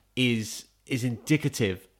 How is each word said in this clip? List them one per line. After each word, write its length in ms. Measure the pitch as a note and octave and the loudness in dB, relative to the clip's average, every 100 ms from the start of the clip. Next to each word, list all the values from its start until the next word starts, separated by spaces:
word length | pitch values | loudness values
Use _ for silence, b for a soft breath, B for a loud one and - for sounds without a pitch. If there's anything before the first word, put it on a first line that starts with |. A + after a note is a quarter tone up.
| b | b
is, 520 | - B2+ A#2 G#2+ - - _ - | 0 2 2 -2 -10 -16 _ -6
is 180 | C3 | -2
indicative 840 | B2+ A2+ - D3+ D3 - G#2+ F#2 - _ | -2 -4 0 2 2 0 0 -2 -8 _